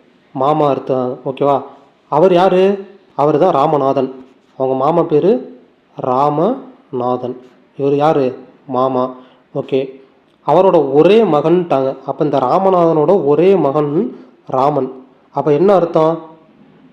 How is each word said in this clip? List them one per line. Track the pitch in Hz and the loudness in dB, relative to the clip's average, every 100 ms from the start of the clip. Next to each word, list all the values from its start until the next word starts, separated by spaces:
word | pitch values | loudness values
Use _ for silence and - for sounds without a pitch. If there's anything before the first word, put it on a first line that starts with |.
| _ _ _ | _ _ _
மாமா | 135 135 156 147 | -4 -2 0 0
இருக்காங்க. | 131 - 131 127 127 143 | -2 -4 -4 -4 -8 -10
ஓகேவா? | 131 143 135 139 - _ _ - | -4 -2 -2 -4 -20 _ _ -4
அவர் | 143 185 | 0 2
யாரு? | 175 185 180 196 196 - - _ - | 4 2 2 0 -2 -8 -20 _ -2
அவர் | 143 151 | 0 2
தான் | 185 | 2
ராமநாதன். | 147 143 147 135 135 127 - - _ _ - | 2 0 0 0 -2 -4 -8 -20 _ _ -6
அவங்க | 131 131 139 | -4 -2 0
மாமா | 170 | 0
பேரு | 160 147 170 254 - - _ _ _ - | 0 0 2 0 -4 -20 _ _ _ -10
ராமநாதன். | 127 127 147 147 185 262 - - - 127 123 123 123 127 - _ _ - | -4 0 0 0 -2 -4 -12 -20 -12 -6 -4 -4 -6 -12 -16 _ _ -6
இவர் | 139 143 | -2 0
யாரு? | 151 147 127 - - _ - | 0 0 -2 -6 -18 _ -8
மாமா. | 127 131 127 127 - - _ _ 143 | -2 -2 -2 -6 -8 -20 _ _ -12
ஓகே, | 131 135 135 - - _ _ _ - | -4 -4 -6 -12 -20 _ _ _ 0
அவரோட | 160 190 175 139 | 2 4 2 2
ஒரே | 139 165 220 | 2 4 4
மகன்ட்டாங்க. | 208 147 156 180 175 135 135 135 - | 4 0 2 0 0 -2 -2 -6 -10
அப்ப | - | -4
இந்த | 151 139 | -2 0
ராமநாதனோட | 127 165 190 180 165 160 151 196 139 | 0 0 2 2 2 2 2 2 2
ஒரே | 147 165 165 | 2 4 2
மகன் | 143 147 147 156 247 - - _ - | 2 0 -2 -2 -4 -8 -20 _ -8
ராமன். | 131 139 143 127 - - _ _ | 0 0 0 -4 -10 -20 _ _
அப்ப | 143 143 | -6 0
என்ன | 147 190 | 2 2
அர்த்தம்? | 185 170 165 160 165 - - _ _ _ _ _ | 2 2 0 0 -2 -10 -20 _ _ _ _ _